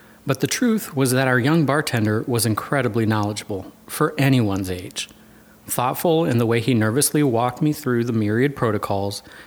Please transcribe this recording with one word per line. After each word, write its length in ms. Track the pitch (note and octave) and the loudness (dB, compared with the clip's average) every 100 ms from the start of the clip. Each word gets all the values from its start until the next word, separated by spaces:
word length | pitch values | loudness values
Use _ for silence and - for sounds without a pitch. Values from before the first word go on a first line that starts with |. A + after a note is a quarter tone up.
| - - - | -20 -14 -4
but 140 | C3+ | -2
the 60 | C#3+ | -2
truth 480 | - B3 A3 - | 0 0 0 -2
was 160 | C#3 C3 | -2 0
that 140 | B2+ C3 | 2 2
our 140 | B2+ | 2
young 240 | B2 E3 | 4 2
bartender 580 | C3+ C#3+ D3+ A#2+ G#2+ G#2+ - | 2 0 0 0 0 0 0
was 180 | A#2 | -2
incredibly 600 | A2+ G#2 - C#3+ B2 A2+ G#2+ | 0 -2 -2 -2 0 0 0
knowledgeable 680 | G#2+ G#2 G#2+ - G2 - - - | 0 -2 -4 -8 -10 -10 -18 -12
for 280 | - D3+ - | -4 -2 0
anyone's 520 | C3+ C3 G#2 F#2+ F#2 | 2 2 2 -2 -4
age, 380 | F2+ F#2 - - - - - - - - | -8 -10 -10 -12 -14 -20 -20 -20 -20 -6
thoughtful 600 | - B2+ C#3+ F3+ D#3+ E3+ | -2 -2 0 0 2 2
in 100 | A#2 | 2
the 80 | |
way 160 | A2+ A#2 | 2 0
he 140 | A2+ | 2
nervously 480 | A#2+ G#2+ B2 - D3+ | 2 2 2 0 2
walked 400 | D3 A2+ B2 - | 2 2 0 0
me 100 | D3+ | -2
through 320 | D3 C3 A#2+ | -2 0 0
the 80 | A#2+ | 0
myriad 420 | A2+ G#2 A2 C#3 | 0 0 2 0
protocols, 680 | C#3 A#2 G#2 - G2+ G2+ G2+ - - | 2 0 0 -2 -2 -2 -6 -14 -20